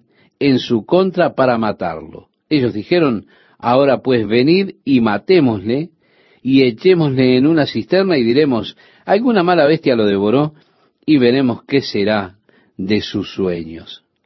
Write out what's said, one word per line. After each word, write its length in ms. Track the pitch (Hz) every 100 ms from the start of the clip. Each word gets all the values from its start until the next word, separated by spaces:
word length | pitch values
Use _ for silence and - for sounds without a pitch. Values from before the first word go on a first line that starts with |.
| _ _ _ _
en 180 | 143 127
su 280 | - 117 -
contra 500 | 175 190 180 151 -
para 220 | 131 117
matarlo. 720 | 110 98 90 80 80 - - _ _
Ellos 240 | 151 120
dijeron: 540 | 101 - 175 147 104 - _ _ _
"Ahora 420 | 117 127 139 113
pues, 240 | 131 123 104
venid 460 | 120 135 185 196 - -
y 160 | 131
matémosle, 880 | 110 101 - 185 131 107 101 131 170 _ _ _ _ _
y 220 | 127 135
echémosle 760 | 127 110 185 180 151 131 127 127
en 80 | 143
una 220 | 165 131
cisterna, 500 | 113 - 185 196 151
y 60 |
diremos: 540 | 113 127 151 117 90 - _ _ -
'Alguna 380 | 196 247 214
mala 220 | 175 175 143
bestia 300 | 160 - 117
lo 100 | 104
devoró, 480 | 98 104 127 151 - _ _ _ _ -
y 120 | 151
veremos 480 | 120 135 127 110 -
qué 160 | 139
será 560 | - 107 101 107 92 - _ _ _ -
de 240 | 95 104
sus 320 | - 107 87
sueños'", 720 | - 92 87 80 82 - - _ _